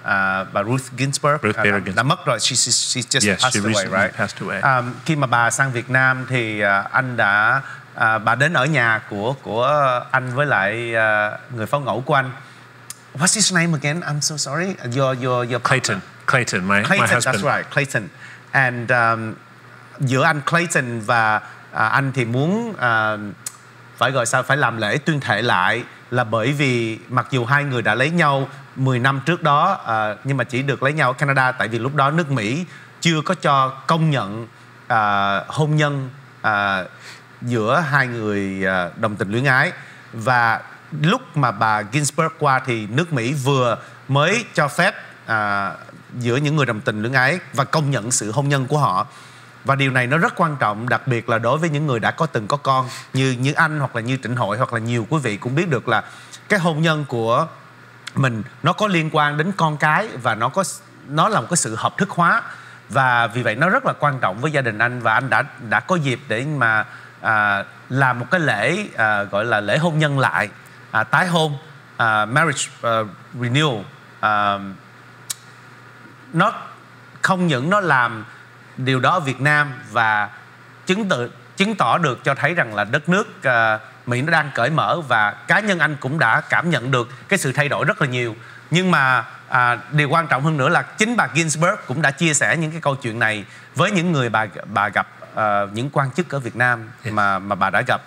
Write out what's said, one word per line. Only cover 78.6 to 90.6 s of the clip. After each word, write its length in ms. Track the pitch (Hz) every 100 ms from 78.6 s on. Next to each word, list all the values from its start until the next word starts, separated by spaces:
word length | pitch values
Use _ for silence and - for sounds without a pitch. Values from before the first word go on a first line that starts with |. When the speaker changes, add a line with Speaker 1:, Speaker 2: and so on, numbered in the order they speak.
| - -
Speaker 1:
điều 240 | 131 131
đó 100 | 131
ở 100 | 180
Việt 200 | 139 123
Nam 320 | 143 147 143 123 110
và 380 | 113 110 107 104 - - - - - -
chứng 220 | 190 202
tự, 220 | 139 120 - - -
chứng 180 | 196
tỏ 240 | 208 120 151
được 260 | 151 120
cho 100 | 151
thấy 200 | 139 147
rằng 200 | 175 117
là 100 | 104
đất 240 | 104 143 165
nước, 340 | 185 226 -
à, 360 | 135 117 113 110 - - -
Mỹ 160 | 120
nó 100 | 151
đang 180 | 165 147
cởi 160 | 131 120
mở, 300 | 156 107 156
và 300 | 139 117 104
cá 300 | - - 170
nhân 180 | 214 175
anh 180 | 151 143
cũng 180 | 131 160
đã 220 | 117 135
cảm 300 | - 107 160
nhận 200 | 151 123
được 180 | 131 117 - -
cái 100 | 190
sự 140 | 143
thay 160 | 131 143
đổi 160 | 107
rất 180 | 135 208
là 60 | 147
nhiều. 280 | 123 120 110 - - -
Nhưng 200 | 160 185
mà, 340 | 160 131 123 117 - -
à, 300 | 127 123 120 -
điều 180 | 147 143
quan 180 | 165 156
trọng 160 | 131
hơn 120 | 156
nữa 120 | 156